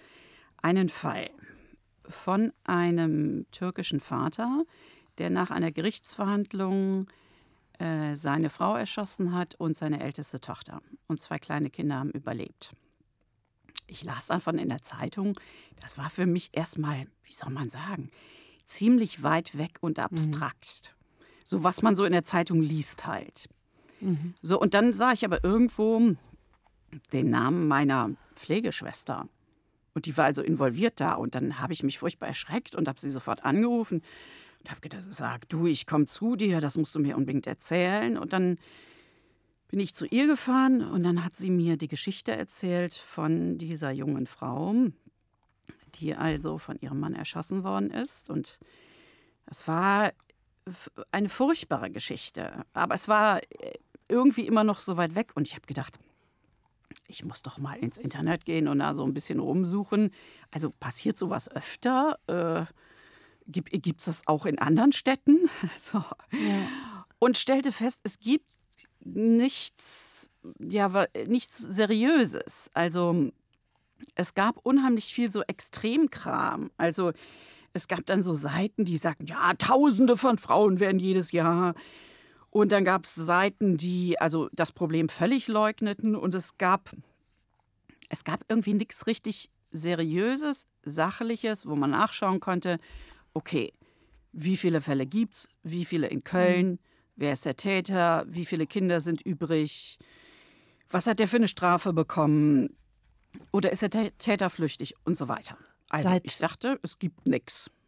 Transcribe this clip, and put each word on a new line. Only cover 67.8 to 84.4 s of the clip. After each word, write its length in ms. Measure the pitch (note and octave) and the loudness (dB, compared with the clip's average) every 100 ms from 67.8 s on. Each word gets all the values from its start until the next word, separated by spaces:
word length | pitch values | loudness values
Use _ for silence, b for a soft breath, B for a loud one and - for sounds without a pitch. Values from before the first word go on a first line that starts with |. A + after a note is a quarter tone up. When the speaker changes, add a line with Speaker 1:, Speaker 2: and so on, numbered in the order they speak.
| A#3 - | -2 -2
Speaker 1:
es 160 | G#3+ - | -6 -6
gibt 320 | A3 D4+ - - _ _ - _ | 2 0 0 -14 _ _ -20 _
nichts, 1300 | - - A3+ A3+ C4 - - - - - - - - _ - - | -8 2 6 6 6 0 -8 -8 -8 -6 -6 -8 -12 _ -20 -12
ja, 340 | E3 G3+ G3 | -4 2 2
wa-, 140 | G3 - - A2 | 4 2 -2 0
nichts 300 | A#3+ - - | 0 0 -8
Seriöses. 1120 | - F#3+ G#3 A3 B3+ D#4+ F#3+ - - - - | -6 0 2 4 6 6 4 0 -8 -8 -4
Also 580 | - E3+ F3 F3 F3 C#3 - _ _ _ _ _ _ - - | 0 0 2 2 4 2 -2 _ _ _ _ _ _ -10 -4
es 180 | F3+ | -2
gab 240 | - G#3 - | 2 0 0
unheimlich 500 | - C4+ C4 A#3 - | 2 4 4 2 0
viel 180 | - A#3+ | -2 -2
so 100 | G3+ | -2
Extremkram. 1300 | - F#3 - - A3 C#4 D#4 - - - - - - - | -4 -6 -8 -4 -2 2 2 0 -4 -2 -2 -4 -8 -2
Also 340 | E3+ D#3+ F3 - B B B B B | 0 2 0 -2 B B B B B
es 140 | F3+ - | -8 -4
gab 180 | E3+ E3 | -6 0
dann 180 | G3 | 2
so 100 | F3+ | 2
Seiten, 520 | D#3 D3 D#3+ G#3 - F#3 | 0 -2 -2 -2 0 0
die 120 | D#3+ | 0
sagten, 300 | - - D3+ | -2 -4 -8
„Ja, 260 | - F3 F3+ | 0 0 2
Tausende 600 | - C4 D4 G#3 B3+ A#3 | 4 6 6 6 6 6
von 200 | C4 A3+ | 4 2
Frauen 420 | - D#3+ G#3 F#3 | 4 6 6 6
werden 200 | G3 F#3+ | 4 2
jedes 320 | F#3 F#3 E3+ | 2 2 2
Jahr.“ 440 | E3+ E3 E3+ F3+ E3 B B B B B B B | 2 4 4 2 0 B B B B B B B
Und 220 | G#3+ G3+ | 4 6
dann 140 | G3+ F#3+ | 6 4
gab's 300 | F#3 - - | 2 0 -2
Seiten, 640 | E3 F3 G3+ - G3+ E3 | 2 4 4 2 2 2
die 420 | F3 F3+ F3+ - | 0 0 0 2
also 300 | D#3+ D#3+ | 2 2